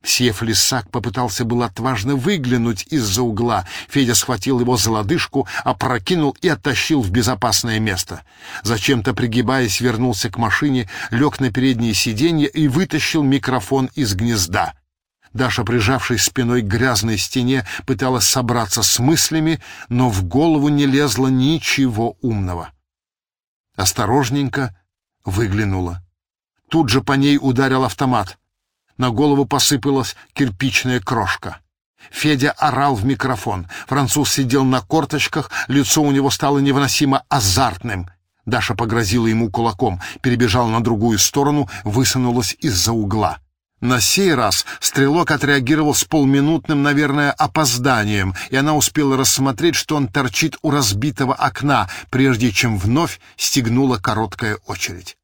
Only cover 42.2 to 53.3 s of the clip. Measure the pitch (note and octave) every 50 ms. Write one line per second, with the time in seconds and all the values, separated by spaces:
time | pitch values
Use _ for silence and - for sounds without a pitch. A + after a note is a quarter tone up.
42.2 | B2+ B2 A#2+ B2+ A#2+ - - _ - D3+ G#2 F#2 - A2+ A#2 A2+ G#2+ G2 G2+ A2
43.2 | G2+ D#2+ D2 - _ _ _ _ _ _ _ _ - A#2+ B2+ A#2+ A2 - - F#3+
44.2 | G3 F#3 D#3 B2+ A#2 G#2 F2+ - - - - - - - - C3+ C#3 C#3 D3 F3
45.2 | E3 - D#3 C#3 D3 C#3+ C#3+ C#3 B2+ A#2 D#3 D3+ D#3 D3 C3+ - - - - D#3
46.2 | C#3 C3+ C3+ C#3 C#3 D3 E3 D#3 - - D#3 C#3+ C#3 D3 C#3+ C#3+ D3+ C#3 C#3 D3
47.2 | D3 C#3+ - - D#3 - - D3+ D3 B2+ A#2 B2 B2 C#3+ B2+ A2+ G#2 G#2 G#2 G2+
48.2 | F#2+ F#2+ F#2 - - - - C3+ C#3 D3+ D#3 D3 C3+ - - D3+ D3 C#3 C3 C3
49.2 | C3+ - - - C3+ C#3 B2+ G2+ D3+ E3+ D#3 - - - D#3 D3+ C#3 A2 - C#3+
50.2 | C3+ B2+ - - - D#3 - - - D#3 C3+ D3 C3+ G#2 G2 G2 A#2 D3+ - -
51.2 | C#3 B2+ C3+ - C3+ C3+ - - C3 D3 C#3 A#2 G2+ F#2 - - - - - B2+
52.2 | C3+ C3+ B2+ G#2+ B2 A#2+ G2 - - A#2+ A2 G2 F2+ G#2 A#2+ D3+ E3+ - - -
53.2 | - -